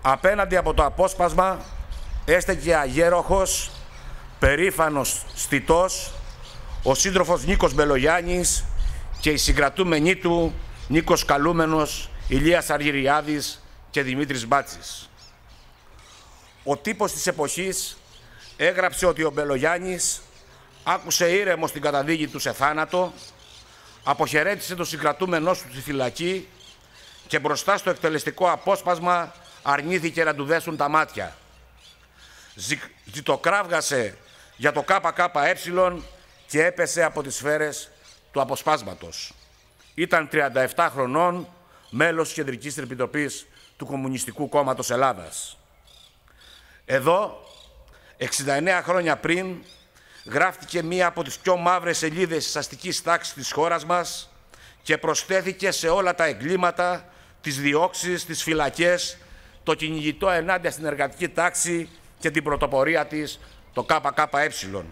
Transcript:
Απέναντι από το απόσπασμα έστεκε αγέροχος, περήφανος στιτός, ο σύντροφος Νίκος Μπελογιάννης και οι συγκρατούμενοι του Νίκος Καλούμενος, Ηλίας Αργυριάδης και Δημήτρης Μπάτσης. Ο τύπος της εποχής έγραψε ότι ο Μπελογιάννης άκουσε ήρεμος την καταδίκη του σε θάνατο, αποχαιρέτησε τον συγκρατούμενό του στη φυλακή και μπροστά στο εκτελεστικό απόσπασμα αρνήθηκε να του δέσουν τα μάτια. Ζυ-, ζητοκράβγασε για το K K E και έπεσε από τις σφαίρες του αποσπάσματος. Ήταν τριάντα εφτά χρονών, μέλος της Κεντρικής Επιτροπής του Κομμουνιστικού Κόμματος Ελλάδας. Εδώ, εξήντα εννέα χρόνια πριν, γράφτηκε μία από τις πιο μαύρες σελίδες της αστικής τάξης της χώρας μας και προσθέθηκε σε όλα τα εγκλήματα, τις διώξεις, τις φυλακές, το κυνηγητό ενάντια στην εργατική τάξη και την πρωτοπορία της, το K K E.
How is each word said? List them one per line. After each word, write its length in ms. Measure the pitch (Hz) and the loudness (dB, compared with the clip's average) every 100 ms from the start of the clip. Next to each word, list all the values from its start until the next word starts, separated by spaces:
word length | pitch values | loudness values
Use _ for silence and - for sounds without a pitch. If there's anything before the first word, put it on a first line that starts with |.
Απέναντι 540 | 131 135 185 208 190 170 | 2 4 4 2 2 2
από 180 | 160 | 2
το 120 | 156 147 | 2 2
απόσπασμα 720 | - 185 - 175 160 185 175 - - - - - - - | 4 2 4 2 4 2 0 -8 -12 -10 -10 -6 -6 2
έστεκε 500 | 175 175 175 151 160 | 2 4 -2 2 2
αγέροχος, 960 | 139 131 170 175 151 190 180 - - - - - - - - - | 2 4 6 4 4 2 2 0 -4 -10 -16 -14 -14 -14 -14 2
περήφανος 880 | 135 143 185 151 160 147 120 - - - | 2 4 2 2 2 2 -2 -4 -8 -8
στιτός, 760 | - 139 - 165 185 - - - - - - - - - | -2 -2 4 4 4 -2 -8 -10 -12 -12 -16 -14 -12 -2
ο 120 | 127 131 | 0 2
σύντροφος 500 | 196 190 165 175 139 | 2 2 2 2 2
Νίκος 280 | 196 160 | 4 4
Μπελογιάννης 880 | 143 147 135 143 175 175 180 170 - - - - - - - | 4 4 4 4 2 0 0 0 0 0 0 0 -2 -8 -2
και 100 | 151 | 0
οι 80 | 147 | 2
συγκρατούμενοι 800 | - 139 139 - 180 160 156 185 | 2 4 4 2 2 4 4 4
του 380 | 175 170 165 - - - - | 2 2 2 -2 -10 -12 0
Νίκος 380 | 156 160 170 - | 0 4 2 4
Καλούμενος, 840 | 143 151 170 160 156 151 - - - - | 2 4 4 4 2 0 -4 -10 -6 0
Ηλίας 420 | 131 147 170 - | 2 6 4 4
Αργυριάδης 920 | 147 147 139 135 151 147 151 135 - - - - | 0 0 2 2 2 2 -2 -4 -10 -18 -20 -6
και 120 | - | -2
Δημήτρης 460 | 131 131 143 131 113 | 0 -2 -2 -2 2
Μπάτσης. 600 | 139 - - - - - - - - - - - - - - - - - - - - | 0 0 -12 -14 -14 -16 -20 -20 -20 -20 -20 -20 -20 -20 -20 -20 -20 -20 -20 -20 -12
Ο 140 | - 143 | -4 -2
τύπος 340 | 214 196 202 | -2 -2 -2
της 160 | - 185 | -2 -4
εποχής 680 | - 151 170 185 180 - - - - - - - - | -2 -2 -2 -4 -4 -8 -12 -20 -20 -20 -20 -20 0
έγραψε 480 | 156 185 185 135 180 | 2 2 0 2 2
ότι 180 | 160 | 2
ο 80 | 156 | 0
Μπελογιάννης 920 | 139 147 135 151 175 185 180 - - - - - - - - | 0 0 2 2 0 -2 -4 -4 -4 -12 -20 -20 -20 -20 -10
άκουσε 460 | - 185 170 160 175 | -2 -2 0 2 4
ήρεμος 400 | 185 202 165 160 | 2 2 0 -2
την 100 | 147 | -2
καταδίκη 460 | 147 143 139 165 147 | 0 0 0 -2 -2
του 120 | 139 | -4
σε 120 | 127 | -6
θάνατο, 640 | 113 139 151 160 180 180 - - - - - - - - - | 0 0 2 0 0 -2 -4 -20 -20 -20 -20 -20 -20 -20 -10
αποχαιρέτησε 720 | - 143 147 151 165 202 - 180 | -4 0 2 2 0 -2 -6 -6
τον 100 | 165 | -6
συγκρατούμενό 640 | 160 151 143 185 170 160 | -2 -2 0 0 0 0
του 60 | 175 127 | -2 -4
στη 100 | 127 | -14
φυλακή 680 | 131 139 123 117 170 190 - - - - - - - - - | -6 -2 -2 -2 -4 -4 -8 -20 -20 -20 -20 -20 -20 -20 -4
και 120 | 151 | -2
μπροστά 380 | 143 143 - 202 | 0 -2 0 0
στο 120 | - | 0
εκτελεστικό 600 | 175 165 156 151 - 180 | 0 0 -2 -4 0 0
απόσπασμα 840 | 160 - 196 - 175 175 175 165 - - - | 2 0 0 0 0 2 0 -2 -12 -20 -8
αρνήθηκε 600 | 139 143 147 185 160 147 | 0 0 0 -2 -2 0
να 120 | 160 143 | 0 0
του 100 | 143 | 0
δέσουν 320 | 160 165 151 | 0 0 -2
τα 120 | 143 | 2
μάτια. 460 | 156 147 - 90 - - - - _ - - _ _ - - - - | 2 0 -4 -10 -10 -20 -20 -20 _ -20 -20 _ _ -20 -20 -20 -12
Ζυ-, 340 | 92 143 - - - | -6 -6 -6 -20 -14
ζητοκράβγασε 1040 | 110 - 170 165 202 185 170 147 139 107 - - - - - | -10 -2 0 2 2 2 -2 0 -2 -2 -6 -20 -20 -20 0
για 160 | 131 | 0
το 140 | 147 - | 2 2
K 120 | 190 | 2
K 260 | 170 165 180 | 2 0 0
E 680 | 165 147 180 170 180 185 175 - - - - - | 2 2 0 -2 2 2 0 -14 -20 -20 -20 -4
και 180 | 147 165 | 2 2
έπεσε 380 | - 165 - | 2 -2 2
από 200 | 160 156 | 0 0
τις 120 | 143 - | -8 -6
σφαίρες 560 | 139 151 151 135 - - - - _ | -2 0 -2 -4 -14 -20 -20 -20 _
του 100 | 139 | -4
αποσπάσματος. 920 | 131 135 - 151 101 90 85 - - - - _ _ _ _ | -2 -2 0 0 -2 -14 -14 -14 -14 -18 -20 _ _ _ _
Ήταν 340 | - 170 170 151 | -6 0 0 2
τριάντα 320 | 151 139 123 | 0 0 2
εφτά 280 | 127 - 165 | 0 0 0
χρονών, 540 | 131 127 143 180 175 156 - _ - _ | 0 -2 2 0 0 -10 -18 _ -20 _
μέλος 360 | 113 160 165 156 | 0 0 2 -2
της 80 | |
Κεντρικής 440 | - 139 123 139 147 | -4 -6 -6 -10 -10
Επιτροπής 680 | 127 123 123 151 143 - - - - _ | -10 -6 -4 -2 -4 -6 -16 -20 -20 _
του 80 | 131 | -8
Κομμουνιστικού 640 | 135 135 131 - 113 143 | -6 -4 -4 -6 -6 -2
Κόμματος 400 | 147 135 123 117 | 0 0 -2 -2
Ελλάδας. 680 | 120 135 98 82 - - - _ _ _ - - _ _ _ - - _ - - | 0 0 0 -10 -14 -14 -16 _ _ _ -20 -20 _ _ _ -20 -20 _ -20 -2
Εδώ, 540 | 131 131 180 202 - - - - - - - - - | 0 2 2 0 -8 -20 -20 -20 -20 -20 -20 -20 -10
εξήντα 360 | 127 - 139 | -6 -4 0
εννέα 280 | 139 170 180 | 0 2 0
χρόνια 360 | 165 180 165 139 | 0 0 0 0
πριν, 380 | - 175 190 175 - - _ _ _ - - | 0 -2 -2 -10 -16 -20 _ _ _ -20 -4
γράφτηκε 580 | 131 180 175 - 175 | 0 0 -2 -6 -4
μία 240 | 160 180 175 | -2 0 0
από 160 | 170 | 0
τις 140 | 147 - | -8 -6
πιο 200 | - 180 | 0 2
μαύρες 400 | 170 180 170 160 | 2 2 0 -2
σελίδες 460 | 160 156 175 156 | -2 -2 -2 -2
της 120 | - 151 | -4 -6
αστικής 460 | 139 131 185 160 | -6 -10 -6 -6
τάξης 320 | - 170 - | 0 -2 -2
της 180 | - 127 | -10 -6
χώρας 340 | - 160 170 151 | 0 0 0 0
μας 440 | 175 165 - - - - - - - | -2 -2 -8 -14 -20 -20 -20 -20 -18
και 140 | - 156 | -2 0
προσθέθηκε 760 | 160 151 - 190 180 185 196 | 2 -2 0 0 0 -2 -2
σε 160 | - 165 | 0 2
όλα 280 | 185 185 175 | 2 2 2
τα 100 | 165 | 0
εγκλήματα, 800 | 107 139 185 180 170 180 175 - - - - | 0 -2 0 0 0 -2 -2 -8 -20 -20 -12
τις 180 | 151 139 | -8 -2
διώξεις, 680 | 143 147 180 - 175 175 - | 2 2 2 0 -4 -4 -4
τις 180 | 160 | -6
φυλακές, 760 | - 156 143 147 170 180 - - - - - - | -2 0 0 2 2 2 -2 -10 -18 -20 -20 -10
το 100 | - | -2
κυνηγητό 560 | 156 160 156 151 147 196 | -2 -2 -2 -4 0 0
ενάντια 420 | 175 165 185 170 | 2 0 0 -2
στην 140 | 147 156 | -4 -6
εργατική 440 | 143 139 - 175 | -2 -4 -2 -6
τάξη 600 | - 170 - 170 170 160 - - - | 0 0 0 -2 -2 -6 -14 -20 -6
και 120 | 165 | -2
την 120 | 151 | -2
πρωτοπορία 600 | 151 139 139 135 143 160 147 | -2 -2 2 2 2 2 0
της, 340 | 151 151 - - - - | -6 -8 -10 -18 -20 -10
το 120 | - 120 | -8 0
K 100 | 156 143 139 | 0 0 0
K 100 | 151 | 0
E. 540 | 143 151 - 95 98 82 | 2 0 -2 -8 -8 -10